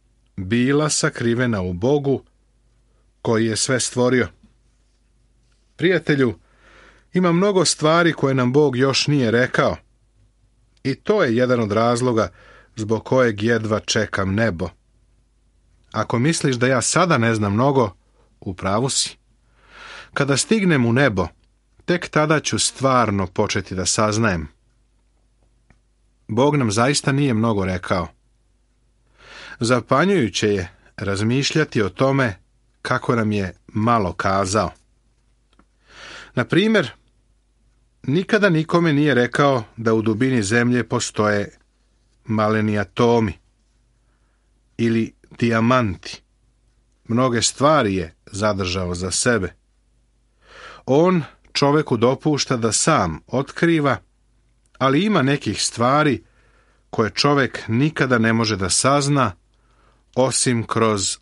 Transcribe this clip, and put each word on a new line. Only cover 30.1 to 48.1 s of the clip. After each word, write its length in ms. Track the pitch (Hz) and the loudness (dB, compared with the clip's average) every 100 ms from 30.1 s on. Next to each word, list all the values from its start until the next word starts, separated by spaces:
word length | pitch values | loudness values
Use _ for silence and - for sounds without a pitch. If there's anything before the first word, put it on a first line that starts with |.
| 196 110 - 107 | 2 0 -2 -2
je 220 | 101 90 - _ - | -2 -4 -12 _ -10
razmišljati 840 | 101 98 110 127 143 160 151 127 | -6 -2 0 0 0 -2 -2 0
o 80 | 98 | -2
tome 460 | - 135 135 127 95 _ _ _ _ | 0 0 2 0 -4 _ _ _ _
kako 340 | - 127 - 120 | -4 -2 0 0
nam 160 | 107 | 0
je 220 | 104 92 - - | -2 -4 -8 -10
malo 460 | 110 110 120 92 | -2 0 2 0
kazao. 580 | - 101 95 98 107 87 - _ _ _ _ _ _ _ _ _ _ _ - - - - - | -2 -2 0 0 0 -2 -6 _ _ _ _ _ _ _ _ _ _ _ -20 -20 -20 -8 -4
Na 100 | 117 | 0
primjer, 460 | 156 214 220 135 - _ _ _ _ _ _ _ _ _ _ | 0 2 2 0 -6 _ _ _ _ _ _ _ _ _ _
nikada 460 | - 151 185 214 202 | -4 -4 0 2 2
nikome 440 | 160 156 170 170 | 2 2 0 2
nije 200 | 143 151 | 2 2
rekao 500 | 123 123 - 143 131 110 - | 2 2 2 2 0 -4 -6
da 160 | 113 | 0
u 80 | 113 | 0
dubini 420 | 107 107 131 127 | 0 0 0 0
zemlje 400 | 98 117 120 123 | 0 2 2 0
postoje 720 | 117 120 - - 104 104 98 - _ _ _ _ _ _ - | -2 -4 -4 0 0 0 -2 -10 _ _ _ _ _ _ -6
maleni 540 | 110 107 110 107 104 | -2 0 0 0 -2
atomi 540 | 98 - 120 117 110 - _ _ _ _ _ _ _ _ _ _ _ _ _ - | -4 0 2 2 0 -6 _ _ _ _ _ _ _ _ _ _ _ _ _ -4
ili 360 | 117 113 110 - _ - | -2 0 -2 -8 _ -4
dijamanti. 800 | 120 113 113 127 113 90 - - _ _ _ _ _ _ _ _ - | 0 2 2 2 2 -4 -10 -18 _ _ _ _ _ _ _ _ -6
Mnoge 340 | 117 131 117 | -2 0 0
stvari 540 | 101 - 139 156 110 95 | -2 0 2 2 2 -2
je 200 | 82 | -6